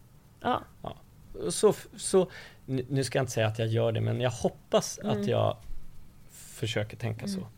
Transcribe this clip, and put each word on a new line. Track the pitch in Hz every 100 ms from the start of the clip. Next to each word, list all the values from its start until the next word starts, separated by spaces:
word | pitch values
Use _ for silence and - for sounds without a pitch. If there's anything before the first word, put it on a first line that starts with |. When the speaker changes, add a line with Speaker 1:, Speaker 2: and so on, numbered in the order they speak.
| - - - -
Speaker 1:
Ja. | - 254 - -
Speaker 2:
Ja. | - - - - - 101 170
Så, | - 214 - - 214
så, | - 190 180 - - - -
nu, | 131 123
nu | 135
ska | 131 143
jag |
inte | 127
säga | 113 107
att | 110
jag | 113
gör | 113 113
det, | 110
men | 110 117
jag | 123
hoppas | - 180 - - 208 - -
Speaker 1:
Mm. | 208 208
Speaker 2:
att | 202
jag | 110 107 - - - - - - - -
försöker | - - - 110 104 107 -
tänka | 113 110 202
Speaker 1:
Mm. | 190
Speaker 2:
så. | 107